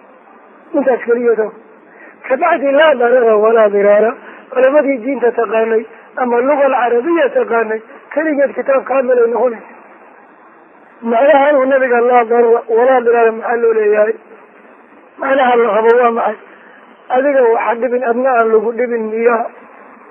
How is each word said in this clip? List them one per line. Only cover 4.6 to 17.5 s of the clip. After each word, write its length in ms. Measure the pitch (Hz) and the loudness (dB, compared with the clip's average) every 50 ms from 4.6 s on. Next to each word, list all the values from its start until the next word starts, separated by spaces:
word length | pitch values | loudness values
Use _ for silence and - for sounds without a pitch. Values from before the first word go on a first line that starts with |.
| 262 262 277 302 277 277 277 240 | 0 2 2 2 0 0 -2 -4
diinta 340 | 208 262 285 233 233 233 233 | -4 -6 -6 -2 -2 -2 -2
taqaanay, 520 | 233 226 202 220 220 226 226 226 220 240 - - - - - - | -2 -4 -2 -2 -2 -2 0 -2 -2 -4 -4 -16 -20 -20 -16 -8
ama 240 | - 254 247 240 240 | -6 -4 -2 -2 -2
luga 240 | 247 269 294 277 285 | 0 0 0 0 0
alcarabiya 600 | 269 254 240 247 233 233 240 240 339 339 330 294 233 | 0 0 0 -2 0 0 -2 -2 0 -2 0 0 0
taqaanay, 520 | - 262 240 202 226 233 226 214 220 220 220 - - - - - - | 0 -2 -2 -2 -2 -2 -2 -4 -6 -8 -10 -14 -20 -20 -20 -10 -6
keligeed 400 | 277 320 320 294 269 277 262 - | -4 -4 -2 -2 0 -2 -2 -2
kitaab 300 | 247 240 - 269 262 - | -6 -4 -2 -2 -2 -2
kaamil 340 | - 254 269 254 247 254 247 | -2 -4 -2 0 0 0 2
ay 120 | 233 233 | 2 0
noqonaysa. 500 | 240 214 247 254 226 214 - - - - - - - - - - - - - - - _ - - - - - _ _ - - - - - 240 | 0 -2 -2 -2 -4 -6 -16 -20 -20 -20 -20 -20 -20 -20 -20 -20 -20 -20 -20 -20 -20 _ -20 -20 -20 -20 -20 _ _ -20 -20 -20 -20 -12 -6
Macnaha 500 | 233 233 226 277 285 302 277 277 294 294 269 | -4 0 0 2 4 4 4 4 4 2 2
uu 60 | 262 | 2
nabiga 360 | 262 277 262 262 254 240 240 | 2 0 0 0 0 0 0
laa 240 | 240 247 247 247 233 | 2 2 2 2 2
darara 380 | 220 240 240 240 226 233 233 233 - | 2 0 0 2 2 2 0 0 -2
walaa 320 | 233 226 247 262 262 254 | 0 0 2 2 2 2
diraara 320 | 240 233 233 233 226 226 220 | 2 2 2 2 2 0 0
maxaa 240 | 220 214 202 233 | -2 -6 -6 -4
loo 160 | 233 233 226 220 | -2 0 0 0
leeyahay? 420 | 220 214 208 208 214 208 214 226 - - - - - - - _ - - - - - - - - - - - _ - | 0 0 0 2 2 0 0 -2 -8 -10 -20 -20 -20 -20 -20 _ -20 -20 -20 -20 -20 -20 -20 -20 -20 -20 -20 _ -10
Macnaha 380 | - 269 269 277 262 247 247 | -4 -2 0 0 2 2 2
la 120 | 233 233 226 196 | 0 0 0 0
rabo 120 | 214 220 233 233 247 247 | 0 2 2 2 2 2
waa 80 | 233 | 0
maxay? 260 | 233 226 - 208 214 - - - - - - - - - - - - _ - - | 0 -2 -4 -6 -6 -8 -14 -20 -20 -20 -20 -20 -20 -20 -20 -20 -20 _ -10 -4
Adiga 340 | - 254 262 285 277 269 247 | -4 -2 0 0 0 2 2
waxa 320 | 226 | 2